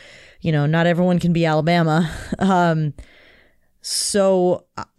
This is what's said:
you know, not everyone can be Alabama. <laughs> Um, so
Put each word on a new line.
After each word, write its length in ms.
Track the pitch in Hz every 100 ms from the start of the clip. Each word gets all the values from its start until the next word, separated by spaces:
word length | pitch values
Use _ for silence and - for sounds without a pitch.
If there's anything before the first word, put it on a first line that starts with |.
| - - - -
you 100 | -
know, 140 | 151 143
not 200 | 165 170
everyone 320 | 170 180 175
can 160 | 170
be 120 | 170 165
Alabama. 680 | 156 156 175 165 160 165 - -
<laughs> 140 | -
Um, 540 | 190 180 175 160 151 - - - - _ _ _ _ _
so 840 | - - - 208 190 185 180 - - - -